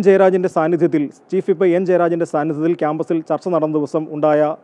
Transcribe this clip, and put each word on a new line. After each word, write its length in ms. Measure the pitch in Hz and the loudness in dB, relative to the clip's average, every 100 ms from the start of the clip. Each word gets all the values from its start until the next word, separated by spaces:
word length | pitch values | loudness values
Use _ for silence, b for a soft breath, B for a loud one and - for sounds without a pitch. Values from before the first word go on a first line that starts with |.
ജയരാജൻ്റെ 440 | 190 196 190 185 180 | 4 4 4 2 0
സാന്നിധ്യത്തിൽ, 480 | 180 160 170 165 151 139 - _ | -2 0 2 0 0 -4 -8 _
ചീഫ് 160 | 185 185 | -4 -2
വിപ്പ് 160 | 175 190 170 | 0 2 2
എൻ 60 | 185 | 2
ജയരാജൻ്റെ 380 | 180 170 170 170 | 0 0 -2 -2
സാന്നിധ്യത്തിൽ 420 | 156 151 147 160 170 | -2 -4 -2 -2 -2
ക്യാമ്പസിൽ 380 | 151 156 165 165 156 | -2 -4 -4 -4 -4
ചർച്ച 180 | 151 185 | -6 -2
നടന്ന 200 | 170 156 156 | -2 0 -2
ദിവസം 240 | 147 160 156 | -2 -4 -6
ഉണ്ടായ 260 | 151 151 151 151 160 | -2 2 2 2 -2